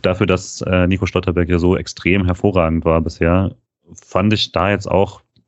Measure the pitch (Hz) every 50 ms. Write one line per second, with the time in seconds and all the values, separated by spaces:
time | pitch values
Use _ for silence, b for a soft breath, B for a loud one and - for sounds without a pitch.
0 | - 95 90 92 113 90 92 90 - - - - - - 92 90 90 90 95 92
1 | 95 90 - 90 90 92 85 90 87 82 90 85 85 87 90 - - - - -
2 | - 90 90 101 92 90 90 - - 104 92 92 82 80 82 82 - 82 82 82
3 | 80 85 - - 82 82 87 92 95 92 - _ _ _ _ _ _ 85 85 -
4 | - - - 92 95 107 107 104 - - - 90 87 98 101 95 98 92 - 92
5 | 98 98 - - _ _ _ _ _